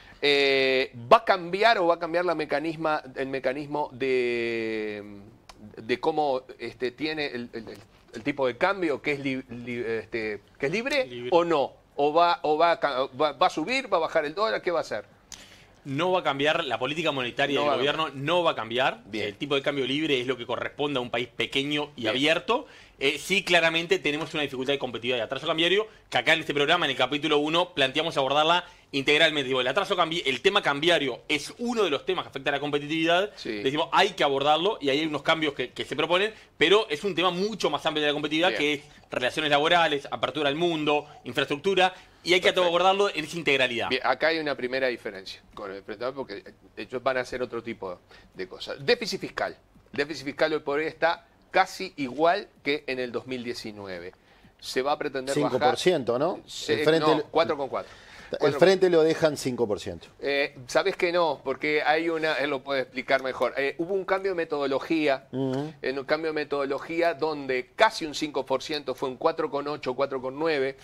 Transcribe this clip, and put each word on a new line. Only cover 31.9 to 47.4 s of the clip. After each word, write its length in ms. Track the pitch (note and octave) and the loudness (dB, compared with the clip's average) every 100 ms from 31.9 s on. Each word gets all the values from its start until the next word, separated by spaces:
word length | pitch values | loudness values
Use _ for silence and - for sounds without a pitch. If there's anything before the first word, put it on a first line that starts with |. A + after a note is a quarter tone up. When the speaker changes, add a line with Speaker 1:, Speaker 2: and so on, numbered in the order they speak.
Speaker 2:
los 140 | C3+ - | 0 -2
temas 180 | F3 | -4
que 60 | C3 | -6
afecta 200 | C#3+ C#3 | -6 -2
a 40 | |
la 60 | C#3+ | -2
competitividad. 720 | D3 D3 D3 D#3+ D#3+ F3 G#3 - | -2 -4 -2 0 2 2 0 -6
Speaker 1:
Sí. 260 | C3 G#2 | -8 -2
Speaker 2:
Decimos, 260 | C3 D3+ D#3 | 0 0 2
hay 180 | D#3 G3+ | 2 2
que 140 | F3+ | 2
abordarlo 560 | D3+ C#3 C#3+ D#3 F#3 A3+ | 0 2 2 2 0 -2
y 80 | C#3 | 0
ahí 120 | C#3+ | 0
hay 40 | D#3+ | 0
unos 160 | D3 | -2
cambios 320 | D#3 D#3+ D3+ | 0 0 0
que, 160 | C#3 B2 | -4 -6
que 160 | - A#2 | -8 -6
se 100 | C3+ | -4
proponen, 380 | D#3 F3+ G#3+ G#3+ - - | 0 2 0 -4 -12 0
pero 300 | D#3 G#3 G#3+ | 4 4 4
es 140 | D3 | -4
un 100 | G3+ | -4
tema 160 | E3 F3+ | 0 0
mucho 400 | F3 G#3 G#3 E3+ | 0 -2 -2 -2
más 160 | D3 D#3+ | 0 -2
amplio 160 | D3+ | 0
de 60 | D3 | 0
la 60 | |
competitividad, 360 | D3 D3 D#3 F3+ | 0 -2 2 2
Speaker 1:
Bien. 100 | - | 2
Speaker 2:
que 140 | D3 | 0
es 80 | D3 - - - | -2 -6 -20 -8
relaciones 400 | - B2 D#3+ D#3 | -2 -2 0 2
laborales, 560 | C#3+ D#3 E3+ E3 C#3+ - | 4 4 4 4 0 -4
apertura 400 | A#2 B2 D3+ C#3+ | -4 -4 0 0
al 60 | D3+ | 0
mundo, 520 | F3 D#3+ D3+ D3 C#3+ - | 0 0 2 0 -2 -12
infraestructura, 720 | B2+ C#3+ C3+ C#3+ G3 F#3 F#3 - - - | -6 -2 -2 -2 0 2 2 0 -16 -8
y 100 | E3 | 0
hay 60 | F3+ | 2
que 80 | G3+ | 4
Speaker 1:
Perfecto. 160 | F3 F3+ | 4 4
Speaker 2:
abordarlo 420 | E3+ F#3 G3 G3+ | 4 4 4 2
en 100 | D#3 | -2
esa 140 | D3+ E3+ | -6 -2
integralidad. 520 | D#3 C3+ B2+ A2+ F#2+ | 2 2 2 0 -2
Speaker 1:
Bien, 120 | B2+ | 0
acá 260 | A#2+ C3 D3+ | 0 2 2
hay 100 | E3 | 0
una 160 | D3 B2+ | -2 -4
primera 320 | B2 C3 C3 | -4 -2 -2
diferencia 520 | A#2 A2+ F#2+ G2 - - | -2 -8 -12 -14 -16 -18
con 180 | - G2+ | -14 -12
el 120 | G2 | -10
Frente 200 | F#2+ G#2 | -12 -8
Amplio, 220 | B2 C#3+ A#2+ | -8 -8 -10
porque 260 | G2+ - - G2 - | -12 -16 -20 -18 -14
ellos 280 | A2 B2+ | -10 -4
van 140 | C3 B2+ | -2 -2
a 20 | |
hacer 240 | A#2+ B2+ | -4 -6